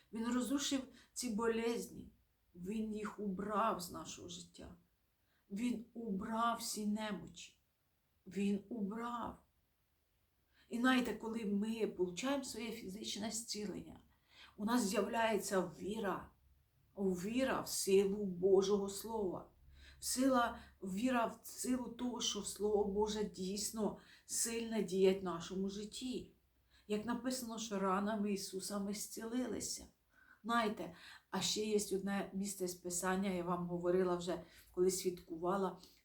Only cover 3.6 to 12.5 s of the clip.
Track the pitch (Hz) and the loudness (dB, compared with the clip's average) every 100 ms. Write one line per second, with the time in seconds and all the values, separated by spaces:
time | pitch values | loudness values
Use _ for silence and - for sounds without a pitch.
3.6 | 220 175 - 160 156 - 190 175 - - | 2 0 -4 -8 -10 -12 -12 -12 -14 -16
4.6 | - - _ _ _ _ _ _ _ 202 | -18 -18 _ _ _ _ _ _ _ -2
5.6 | 247 220 - 240 220 190 226 220 233 226 | 0 -2 -6 -8 -4 -4 -2 2 2 0
6.6 | - 214 208 214 214 180 - - - _ | -4 -2 0 0 -2 -6 -8 -14 -18 _
7.6 | _ _ _ _ _ _ 190 175 202 196 | _ _ _ _ _ _ -10 -2 0 0
8.6 | - 226 196 226 240 240 - - _ _ | -2 -4 -4 -4 -6 -6 -8 -10 _ _
9.6 | _ _ _ _ _ _ _ _ _ _ | _ _ _ _ _ _ _ _ _ _
10.6 | - 233 254 254 240 - 220 233 202 202 | -6 2 6 6 4 -2 -4 -2 0 0
11.6 | 220 226 196 - 180 - 262 285 254 | 0 0 -2 0 -2 0 0 0 -2